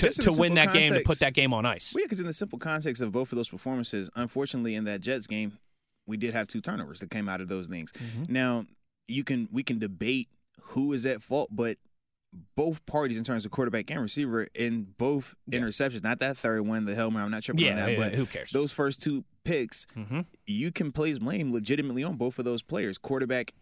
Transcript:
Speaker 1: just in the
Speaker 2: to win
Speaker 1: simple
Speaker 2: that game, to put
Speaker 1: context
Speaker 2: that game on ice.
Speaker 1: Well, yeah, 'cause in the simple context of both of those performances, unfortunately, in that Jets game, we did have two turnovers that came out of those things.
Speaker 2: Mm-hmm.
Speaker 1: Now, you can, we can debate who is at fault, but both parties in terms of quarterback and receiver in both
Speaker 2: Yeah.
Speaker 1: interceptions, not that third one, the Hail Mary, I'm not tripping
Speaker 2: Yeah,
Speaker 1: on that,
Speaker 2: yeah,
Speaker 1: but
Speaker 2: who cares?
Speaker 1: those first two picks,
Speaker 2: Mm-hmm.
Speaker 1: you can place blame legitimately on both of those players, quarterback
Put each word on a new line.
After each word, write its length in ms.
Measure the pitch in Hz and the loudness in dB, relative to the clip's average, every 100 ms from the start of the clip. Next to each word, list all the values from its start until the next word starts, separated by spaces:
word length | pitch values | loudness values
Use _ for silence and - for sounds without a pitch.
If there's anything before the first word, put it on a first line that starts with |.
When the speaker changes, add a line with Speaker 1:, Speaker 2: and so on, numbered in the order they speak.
| 240 | 4
Speaker 1:
just 120 | - | 6
in 40 | 214 | 6
the 40 | |
Speaker 2:
to 80 | 160 | 8
win 140 | 170 | 6
Speaker 1:
simple 180 | 170 151 | 8 8
Speaker 2:
that 60 | 165 | 8
game, 100 | 156 | 8
to 60 | 170 | 6
put 60 | |
Speaker 1:
context 160 | 147 160 | 4 4
Speaker 2:
that 140 | 139 | 4
game 200 | 131 135 | 4 4
on 100 | 113 | 4
ice. 300 | 117 98 - | 2 0 0
Speaker 1:
Well, 80 | 302 | 0
yeah, 60 | 392 | 0
'cause 120 | 185 | -2
in 60 | 170 | 2
the 60 | |
simple 260 | 156 - 120 | 2 0 -4
context 420 | 160 156 151 120 | -4 -2 -2 -2
of 80 | 117 | 0
both 200 | 110 131 | 0 -2
of 40 | 117 | -2
those 120 | 117 | -4
performances, 640 | 92 131 131 117 104 92 - | -6 -4 -4 -2 -4 -4 -4
unfortunately, 580 | 120 131 143 131 117 | -4 -2 -2 -2 -2
in 100 | 107 | -2
that 160 | 107 101 | -2 -4
Jets 260 | 123 131 104 | -2 -2 -2
game, 320 | 107 107 104 _ _ _ _ - | -4 -4 -6 _ _ _ _ -10
we 100 | 107 | -4
did 180 | 117 | -2
have 120 | 113 104 | -2 -2
two 140 | 113 | -4
turnovers 400 | - 104 73 82 | -4 -6 -8 -10
that 100 | 92 | -8
came 180 | 110 101 | -6 -4
out 120 | 92 | -4
of 80 | 92 | -4
those 200 | 95 85 | -6 -6
things. 220 | 90 80 | -8 -10
Speaker 2:
Mm-hmm. 400 | - 117 113 165 | -10 -10 -8 -4
Speaker 1:
Now, 340 | 131 127 120 107 _ _ _ - | 0 0 0 -4 _ _ _ -8
you 160 | 123 | -4
can, 240 | 135 127 113 | -2 -2 -2
we 120 | 120 | -4
can 160 | 131 120 | -2 -2
debate 500 | 107 87 107 131 120 _ _ _ | -4 -2 -2 -2 -4 _ _ _
who 320 | - - 143 | -8 -2 0
is 140 | 139 127 | 0 0
at 160 | 117 | -2
fault, 260 | - 139 - | -2 -2 -2
but 260 | 104 117 104 _ _ _ _ _ 90 - - | -2 -2 -4 _ _ _ _ _ -20 -6 0
both 280 | 156 156 | 0 0
parties 320 | - 147 139 113 | -2 0 0 0
in 60 | |
terms 200 | 113 120 | -2 -2
of 80 | 101 | -2
quarterback 380 | - 123 110 101 | 0 0 0 -2
and 80 | 151 | -4
receiver 460 | 110 - 139 113 107 | -2 0 0 0 -2
in 340 | - 120 117 98 - | -2 -2 -2 -4 -2
both 380 | 127 143 131 - - | 0 0 -4 -12 -6
Speaker 2:
Yeah. 140 | 123 | -2
Speaker 1:
interceptions, 420 | 120 - 139 120 | 0 0 0 0
not 160 | 110 120 | -2 0
that 180 | - 135 | 0 0
third 260 | 117 110 104 | 0 2 2
one, 180 | 110 | 0
the 100 | 107 | 0
Hail 160 | 104 113 | 0 0
Mary, 140 | 110 | 0
I'm 60 | 104 | -2
not 140 | 110 | -4
tripping 200 | 113 156 | -2 2
Speaker 2:
Yeah, 60 | 151 | 2
Speaker 1:
on 40 | 107 | 2
that, 160 | 101 | 0
Speaker 2:
yeah, 60 | 110 | 0
Speaker 1:
but 160 | 110 | 0
Speaker 2:
who 120 | 123 131 | 0 -2
cares? 240 | - - | -4 -2
Speaker 1:
those 220 | 135 147 | 0 0
first 280 | - 139 139 | 0 0 0
two 220 | 156 139 - _ | 0 -2 -4 _
picks, 420 | - 160 117 - - - | -2 0 0 -4 -4 -8
Speaker 2:
Mm-hmm. 240 | 107 139 175 - - | -6 -6 -6 -10 -6
Speaker 1:
you 260 | 104 156 | -2 -2
can 180 | - 151 | -2 -2
place 280 | 143 156 139 | 0 0 0
blame 320 | 113 190 143 | -2 -2 0
legitimately 500 | 120 104 147 143 123 | 0 0 0 0 -2
on 140 | 156 151 | -2 -2
both 220 | 123 127 | -2 -2
of 40 | |
those 180 | 123 117 | -2 -2
players, 360 | - 104 104 95 | -4 -4 -2 -4
quarterback 540 | - 135 127 127 117 - | -4 -2 0 -2 -2 -4